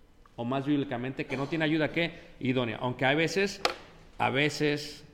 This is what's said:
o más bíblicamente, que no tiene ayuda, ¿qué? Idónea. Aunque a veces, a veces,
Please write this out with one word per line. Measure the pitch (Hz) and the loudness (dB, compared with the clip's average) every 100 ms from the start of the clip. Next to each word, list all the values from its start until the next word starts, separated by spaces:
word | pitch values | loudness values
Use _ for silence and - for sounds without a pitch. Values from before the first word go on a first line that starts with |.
| - - - - | -20 -20 -16 -6
o | |
más | 120 135 135 | -2 0 2
bíblicamente, | 147 135 120 127 135 | 2 0 -2 -4 -6
que | 147 131 | -4 -4
no | 139 | -2
tiene | 165 | 0
ayuda, | 156 160 147 | 2 2 0
¿qué? | 165 165 - - - | 0 -2 -4 -16 -6
Idónea. | 127 127 120 107 | 0 0 0 0
Aunque | 127 123 131 | -2 0 2
a | |
veces, | 147 165 196 202 - - - - - - - | 4 2 2 -2 0 -2 -2 -12 -20 -14 -2
a | 113 | 0
veces, | 127 147 147 151 147 - - - | 2 2 2 0 0 -4 -14 -20